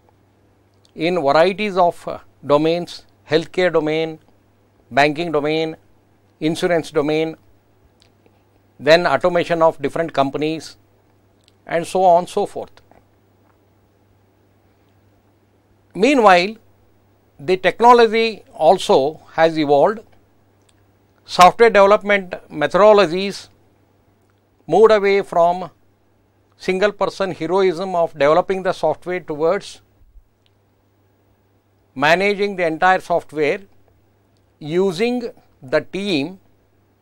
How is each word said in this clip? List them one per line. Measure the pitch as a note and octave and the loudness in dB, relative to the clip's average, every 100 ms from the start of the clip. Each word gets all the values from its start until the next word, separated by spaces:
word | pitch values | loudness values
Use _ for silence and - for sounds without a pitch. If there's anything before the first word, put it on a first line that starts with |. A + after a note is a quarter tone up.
| _ _ _ _ _ _ _ _ _ | _ _ _ _ _ _ _ _ _
in | - D#3+ F3+ | -8 -4 -2
varieties | C#3 D3 F#3 G3 G#3+ F#3 | 0 2 2 0 -4 0
of, | F3 - - | 0 -2 -14
uh, | - - _ C3+ | -16 -18 _ 0
domains, | D3 D#3+ F3 E3+ - _ _ - | 0 2 -2 -6 -14 _ _ -4
healthcare | D#3 D#3+ - F3+ | -4 -2 -2 0
domain, | D#3+ D3+ D#3 D#3+ D#3 _ _ _ _ _ _ _ | 0 -2 -4 -6 -10 _ _ _ _ _ _ _
banking | B2 D3+ D3 F3 | 0 0 0 -4
domain, | D3 D3 D#3+ D#3+ D#3 _ _ _ _ _ _ | -4 -2 -4 -4 -8 _ _ _ _ _ _
insurance | D#3 E3 F3+ E3+ D3 | -6 -4 -2 -2 -2
domain, | D#3 D3 D#3 D#3+ D#3 _ _ _ _ _ _ _ _ _ _ _ _ _ _ | -4 -2 -4 -4 -10 _ _ _ _ _ _ _ _ _ _ _ _ _ _
then | C3 E3+ F3 | 2 2 4
automation | C3+ F3+ F3 D3 E3+ | 0 0 -2 -2 0
of | D#3+ - | 0 0
different | C#3 D#3+ E3 | -8 -6 -6
companies | - C#3 C#3 D#3 D#3+ - - _ _ _ _ _ _ _ _ - | -4 -4 -4 -6 -6 -12 -20 _ _ _ _ _ _ _ _ -8
and | E3 - | -6 -4
so | F#3 | 0
on | F#3+ E3+ F3 | 2 2 0
so | G#3 G3 | -6 -8
forth. | - - _ _ _ _ _ _ _ _ _ _ _ _ _ _ _ _ _ _ _ _ _ _ _ _ _ _ _ _ _ _ _ _ E3+ | -10 -16 _ _ _ _ _ _ _ _ _ _ _ _ _ _ _ _ _ _ _ _ _ _ _ _ _ _ _ _ _ _ _ _ -2
Meanwhile, | A#3+ C#4+ G#3 F3+ F#3+ A3 _ _ _ _ _ _ _ _ | 0 4 6 4 2 -8 _ _ _ _ _ _ _ _
the | C#3+ F#3 | -6 -2
technology | F3+ - A#3 A#3+ A3+ A3+ A3+ F#3+ - | -2 2 4 6 4 2 -4 -6 -18
also | - D#3 F#3+ - F3 C3+ D#3 - | 0 2 2 2 2 0 -6 -10
has | - E3 D#3 | 0 0 0
evolved. | C#3+ C#3+ E3+ A3 - _ _ _ _ _ _ _ _ _ _ _ - | 0 2 2 -2 -14 _ _ _ _ _ _ _ _ _ _ _ -8
Software | - F3+ - A#3 | 6 6 6 4
development | G3+ G3 G#3 G3+ G3+ F3+ F#3 - | 6 4 4 2 -2 -4 -16 -14
methodologies | D#3 D3 F3+ G#3 G#3 F3 F3+ G3 - - _ _ _ _ _ _ _ _ _ _ _ - | -6 -2 4 6 6 4 -2 -8 -10 -18 _ _ _ _ _ _ _ _ _ _ _ -2
moved | E3+ A3 | 4 6
away | A3 G3 G3 | 4 2 -2
from | F#3+ E3+ E3+ F3+ F3 _ _ _ _ _ _ _ _ _ | -2 0 0 -2 -10 _ _ _ _ _ _ _ _ _
single | - F#3 G#3 | -6 -2 -2
person | G3 F#3 - G3 | -2 -6 -4 -8
heroism | D3+ D#3+ F#3 F#3+ D#3+ F#3+ | -6 -4 0 0 -2 -6
of | F3 E3 | -4 -4
developing | D3+ C#3 E3 F3+ F#3+ | 0 2 2 0 -4
the | F#3 | -6
software | - D#3+ C#3+ F3 F3+ | -4 -4 -4 -8 -10
towards | - D3 D#3+ G3 - - _ _ _ - _ _ _ _ _ _ _ _ _ _ _ _ _ _ _ _ _ | -10 -4 -2 -4 -8 -20 _ _ _ -20 _ _ _ _ _ _ _ _ _ _ _ _ _ _ _ _ _
managing | C3 D3 F3 G3+ G3 G#3 F#3 | -2 0 2 0 -2 -4 -4
the | E3 | -4
entire | D#3 F#3 F#3 | 0 0 0
software | - E3+ - D3 D3 G3 G3 _ _ _ _ _ _ _ _ _ | -2 -4 -4 -4 -4 -4 -10 _ _ _ _ _ _ _ _ _
using | D3 F3 G3 E3 A#3 B3 A#3 - _ _ | -6 -2 -2 -2 -4 -4 -8 -16 _ _
the | C3+ D#3 | -6 -4
team | D3 F#3 G3+ D#3 D3 F#3+ _ _ _ _ _ _ | -4 -8 -4 -4 -4 -10 _ _ _ _ _ _